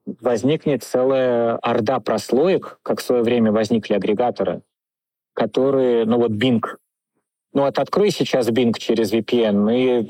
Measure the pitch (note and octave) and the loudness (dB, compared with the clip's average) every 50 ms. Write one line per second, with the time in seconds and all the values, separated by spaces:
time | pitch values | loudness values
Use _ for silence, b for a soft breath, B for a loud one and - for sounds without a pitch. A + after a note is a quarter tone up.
0 | - - - - - B2+ A#2+ G#2+ - C3+ D#3 D#3 - D#3 C#3 A#2+ - - - B2+ | -14 -14 -10 -6 -2 -2 -2 0 0 0 0 0 0 -2 -2 -2 -4 -4 -2 0
1 | B2+ C3 C3+ C3 B2+ B2+ A#2+ A#2 A#2 A#2 A2+ - - A#2 A#2+ A#2 G#2+ B2 C3+ A#2 | 0 2 2 2 0 0 0 0 0 0 -2 -2 -2 -2 -2 -2 0 0 -2 -2
2 | G#2+ - A#2 G#2 - - - B2+ D#3 F#3 C#4 - - - - _ - - A2+ - | -2 -2 -4 -4 -2 -2 0 2 2 2 2 0 -2 -6 -18 _ -8 -6 -6 -6
3 | - - B2+ A#2+ A2+ A2+ B2 A#2+ A2+ G#2+ G#2 A2 A2 G#2 A#2+ A2 G2+ - G#2+ G2+ | -2 -2 0 0 2 2 2 2 2 2 2 0 0 0 0 -2 0 0 -2 -2
4 | G2 G#2 G#2 G2 B2 - - - G2 F#2 E2+ - - _ _ _ _ _ _ _ | 0 0 0 0 0 -2 -2 -2 -4 -4 -4 -6 -10 _ _ _ _ _ _ _
5 | _ _ _ _ _ _ - - A#2+ G#2+ - C3 C3 C#3 C3+ C3+ C3 B2+ A#2+ A#2 | _ _ _ _ _ _ -6 -4 -4 -2 0 0 0 2 2 2 2 2 2 2
6 | A2+ A2 A#2+ A#2+ A#2 A2+ G#2+ G#2 B2 C3 A#2+ A2 - - - - _ _ _ _ | 2 2 2 2 2 0 0 0 0 2 0 0 -2 -4 -10 -14 _ _ _ _
7 | _ _ _ _ _ _ _ _ _ _ - C#3+ C#3 C#3 - - C#3 - - F#3 | _ _ _ _ _ _ _ _ _ _ -2 0 0 0 0 -2 -2 -2 0 0
8 | G#3 G#3 E3 - C3+ - - C3 A#2 A#2 A2+ B2 B2 A#2 G#2+ - - - A#2 A2 | 2 2 2 0 -2 -2 0 0 0 2 2 2 2 2 0 -2 -2 -2 0 0
9 | A2+ F#2+ G#2+ A#2 A2 - B2 A#2+ A2+ G#2+ G2+ G2+ G#2 G#2+ A#2 B2 B2+ B2+ B2 A#2+ | 0 0 0 -2 -2 0 0 2 2 2 2 2 2 2 2 2 2 2 2 0
10 | G#2+ G#2+ | 0 0